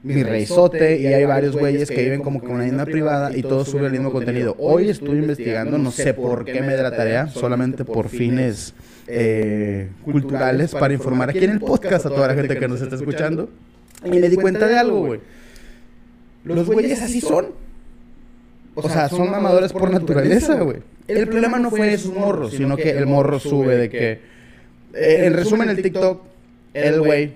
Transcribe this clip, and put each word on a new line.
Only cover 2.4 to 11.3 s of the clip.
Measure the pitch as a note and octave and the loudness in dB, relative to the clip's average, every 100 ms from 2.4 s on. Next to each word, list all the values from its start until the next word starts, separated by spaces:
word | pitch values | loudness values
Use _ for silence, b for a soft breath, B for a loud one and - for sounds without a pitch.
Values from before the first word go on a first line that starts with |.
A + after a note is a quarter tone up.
que | A#2+ | -4
una | B2 B2 | -4 -2
isla | C3+ D3 | -2 -2
privada | D#3+ D3+ C#3+ C#3+ C3 | -2 0 0 -2 -4
y | |
todos | C3+ C3+ C#3 | -2 -2 0
suben | C#3+ C#3 | -2 -2
el | |
mismo | C3 C3+ | -2 -2
contenido. | B2+ A#2+ B2 A#2+ - | -2 -2 -2 -2 -2
Hoy | D3 E3 G#3 | 2 2 2
estuve | F#3 C#3+ D3 | -2 -2 0
investigando, | D3+ C#3 A#2 A2 A2+ D3 | 0 -2 -4 -4 -2 0
no | C3 | -2
sé | A#2+ C#3 B2+ | 0 -2 0
por | B2 A#2+ A#2+ | -2 -4 -4
qué | B2+ | -4
me | C3+ C3+ | -2 0
da | |
la | B2+ A#2 | 0 0
tarea, | A2+ A#2 D3+ | 0 0 -2
solamente | C3 A#2+ B2 B2+ B2+ B2 | -4 -2 0 -2 -4 -4
por | A2+ A2 | -4 -4
fines, | B2 A#2+ B2+ B2+ G2+ - - B B - | -2 0 0 -2 -4 -10 -16 B B -8
eh, | A#2+ A2+ A2 G#2+ G#2 G#2 G2 F#2+ F#2+ | -2 0 0 -2 -2 -2 -4 -8 -12
culturales, | D3 C#3+ C3+ C3+ C3 C3 D#3+ | -2 -2 -2 -2 0 2 0
para | C#3+ C#3 | 0 0
informar | C3+ C3 B2+ C3 | 0 -2 0 0